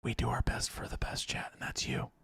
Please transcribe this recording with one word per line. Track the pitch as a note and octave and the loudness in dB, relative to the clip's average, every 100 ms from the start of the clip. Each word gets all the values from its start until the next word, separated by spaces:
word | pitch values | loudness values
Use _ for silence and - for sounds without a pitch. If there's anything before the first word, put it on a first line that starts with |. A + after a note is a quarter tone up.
We | - | 0
do | A2+ - | 2 2
our | - | 4
best | - - - | 2 2 0
for | - - | -2 -4
the | - | -2
best | - - - | -2 -2 -2
chat, | - - | -2 -4
and | - | -6
that's | - - - | -6 -2 0
you. | - - - | 0 -2 -8